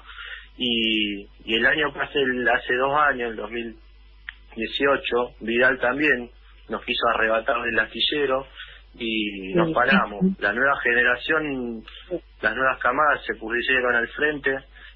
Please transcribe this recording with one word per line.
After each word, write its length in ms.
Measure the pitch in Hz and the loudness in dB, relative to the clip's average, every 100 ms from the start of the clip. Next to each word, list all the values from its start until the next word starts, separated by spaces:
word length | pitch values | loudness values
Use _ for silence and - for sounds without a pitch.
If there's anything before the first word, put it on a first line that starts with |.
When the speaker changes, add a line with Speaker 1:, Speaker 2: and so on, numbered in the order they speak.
| - - - - - - | -16 -16 -14 -16 -18 -6
Speaker 1:
Y, 680 | 123 117 110 110 104 101 - - | -2 0 2 0 -2 -4 -10 -16
y 100 | 107 | -4
el 120 | 113 127 | 2 2
año 260 | 151 143 | 2 0
que 80 | - | -4
hace, 180 | 120 147 131 123 117 | -4 0 0 0 2
hace 220 | 123 - | 0 0
dos 220 | 123 139 147 | 0 2 4
años, 300 | 147 131 120 | 2 2 -4
el 60 | 110 | -6
dos 140 | 104 | -8
mil 260 | 117 117 110 - - - - - - - 113 | -8 -8 -12 -20 -20 -20 -20 -18 -18 -16 -8
dieciocho, 760 | 110 - 139 131 - 120 123 - | -6 0 2 2 0 0 -2 -6
Vidal 380 | 110 117 127 127 | -2 2 4 4
también 520 | 120 135 151 123 120 - - - - | 0 0 2 0 -2 -14 -20 -20 -10
nos 160 | 104 | -8
quiso 240 | - 120 117 | -4 0 2
arrebatar 460 | 110 110 113 113 123 | 2 2 2 2 -2
del 160 | 120 110 | 0 -2
astillero 680 | 107 117 - 151 139 131 135 - - - - - | -2 -2 -2 0 0 0 -4 -14 -18 -20 -20 -8
y 560 | 117 110 104 101 190 | -4 -2 -4 -6 -2
nos 140 | 180 165 | 0 2
Speaker 2:
Sí. 60 | |
Speaker 1:
paramos. 460 | 156 123 127 107 101 190 190 | 2 4 4 2 0 0 0
La 140 | 101 | -2
nueva 280 | 110 139 139 | 2 0 2
generación, 1040 | 120 120 123 120 - 160 151 131 120 113 - - - 175 - - | 2 2 2 2 0 0 0 -4 -6 -8 -12 -18 -10 -10 -10 -4
las 140 | 107 | -2
nuevas 240 | 113 131 127 | 0 0 2
camadas 440 | 123 139 151 127 | 0 4 4 2
se 100 | - | -2
pusieron 600 | 104 110 120 113 131 123 120 | -8 -4 -2 2 2 2 2
al 120 | 117 | 0
frente 480 | - 147 151 135 135 - - - | -2 -2 0 -2 -4 -8 -20 -20